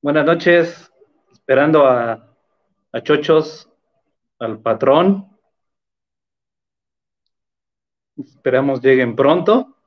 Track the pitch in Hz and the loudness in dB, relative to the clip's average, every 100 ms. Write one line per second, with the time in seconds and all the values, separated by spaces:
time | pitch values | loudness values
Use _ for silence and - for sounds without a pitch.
0 | 147 151 147 165 180 175 170 - _ _ | -2 -2 0 0 2 2 0 -8 _ _
1 | _ _ _ _ - 131 147 156 139 123 | _ _ _ _ -2 0 2 2 4 2
2 | 117 110 _ _ _ _ _ _ _ 117 | -2 -8 _ _ _ _ _ _ _ -14
3 | - 151 151 160 156 - _ _ _ _ | -2 -2 2 0 0 -12 _ _ _ _
4 | _ _ _ _ 113 107 - 131 135 143 | _ _ _ _ -12 -8 -6 -2 2 2
5 | 190 196 - _ _ _ _ _ _ _ | 2 -2 -6 _ _ _ _ _ _ _
6 | _ _ _ _ _ _ _ _ _ _ | _ _ _ _ _ _ _ _ _ _
7 | _ _ _ _ _ _ _ _ _ _ | _ _ _ _ _ _ _ _ _ _
8 | _ - 127 _ - 127 139 135 127 131 | _ -20 -20 _ -4 -2 -2 -2 2 2
9 | 120 113 147 175 175 226 262 _ | 0 0 0 0 0 0 -2 _